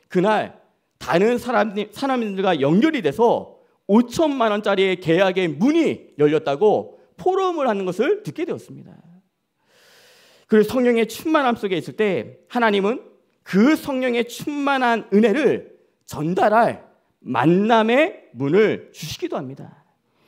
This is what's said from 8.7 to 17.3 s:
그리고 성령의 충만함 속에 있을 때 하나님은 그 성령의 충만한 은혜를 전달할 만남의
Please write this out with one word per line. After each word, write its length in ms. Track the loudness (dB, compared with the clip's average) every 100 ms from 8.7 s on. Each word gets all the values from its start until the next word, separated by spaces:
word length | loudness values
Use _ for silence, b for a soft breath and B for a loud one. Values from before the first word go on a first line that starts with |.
| -20 -20 -20 -20 -20 _ _ _ _ b b b b b b b b b
그리고 200 | 2 4
성령의 400 | 2 2 2 0
충만함 480 | -4 -2 0 0 -2
속에 200 | -2 -4
있을 180 | -6 -4
때 420 | -2 -2 -6 -14 _
하나님은 520 | -2 0 2 0 -4 -8 _ _ _
그 320 | -4 2 4 2
성령의 520 | -2 -4 -2 -2 -4
충만한 800 | -8 -8 -4 -2 0 0 -2 0
은혜를 600 | 2 4 2 2 0 -4 -20 _ _ -16
전달할 800 | -8 -4 0 2 4 2 -2 -12 _ _ _
만남의 1080 | -8